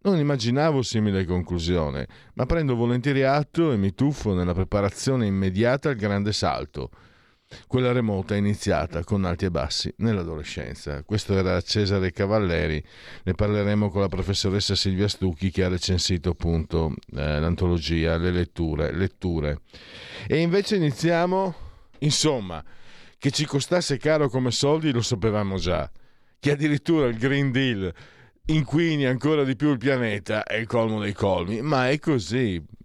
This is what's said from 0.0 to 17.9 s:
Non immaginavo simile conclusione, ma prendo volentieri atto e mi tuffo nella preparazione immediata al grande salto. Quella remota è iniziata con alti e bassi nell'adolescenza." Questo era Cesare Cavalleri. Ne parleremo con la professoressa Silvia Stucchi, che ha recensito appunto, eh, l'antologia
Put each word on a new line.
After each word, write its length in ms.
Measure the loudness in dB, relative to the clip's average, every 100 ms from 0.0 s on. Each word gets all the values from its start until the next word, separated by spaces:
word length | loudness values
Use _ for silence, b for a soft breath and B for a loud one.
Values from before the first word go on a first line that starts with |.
Non 140 | 0 2
immaginavo 640 | 2 0 0 2 2 2
simile 440 | 0 0 2 2 0
conclusione, 800 | -2 -2 -2 0 0 0 -4 -8 B B -4
ma 100 | 0
prendo 300 | 0 2 2
volentieri 480 | 2 2 0 2
atto 500 | 4 2 0 2 2
e 20 | 4
mi 180 | 2
tuffo 400 | 2 0 0 0
nella 200 | 0 0
preparazione 720 | 0 0 0 0 0 0 0 2
immediata 640 | 0 0 2 2 2 -2
al 60 | -2
grande 360 | -2 0 0
salto. 580 | 0 0 -2 -6 -8 -10 B B B B B B B -4
Quella 240 | 0 2
remota 420 | 2 0 0 -2
è 40 | 0
iniziata 680 | 0 0 0 0 0 -6
con 220 | -2 0 0
alti 180 | -2
e 80 | -2
bassi 420 | -2 -2 -4 -6 -2
nell'adolescenza." 1080 | -2 0 -4 -8 -8 -10 -10 -10 -10 -10
Questo 340 | -4 -4 0 2
era 220 | 2 0
Cesare 540 | 0 0 2 2 0
Cavalleri. 680 | 0 0 2 2 0 0 -2 B B B B -4
Ne 80 |
parleremo 560 | 0 2 2 2 2 2
con 100 | 0
la 80 | 0
professoressa 640 | 0 -2 -2 0 0 0
Silvia 360 | 0 0 0 0
Stucchi, 420 | 0 -2 0 -2
che 140 | 0 0
ha 20 |
recensito 600 | 0 0 0 0 0 -2
appunto, 640 | -2 0 0 0 -2 -2 -4 -8
eh, 260 | -4 -2 0
l'antologia 720 | 0 2 2 0 0